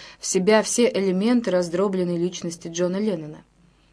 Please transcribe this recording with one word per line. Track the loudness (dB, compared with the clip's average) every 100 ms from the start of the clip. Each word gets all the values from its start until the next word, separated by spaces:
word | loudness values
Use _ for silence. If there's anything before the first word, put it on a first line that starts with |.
| -20 -12
в | -2
себя | 0 4 4
все | 4 2 2
элементы | 2 0 2 2 2 2
раздробленной | 0 0 0 0 0 -2 0
личности | -2 -4 -10 -10 -10
Джона | -4 -2 0
Леннона, | -2 -4 -8 -16 -20 _ _ _ _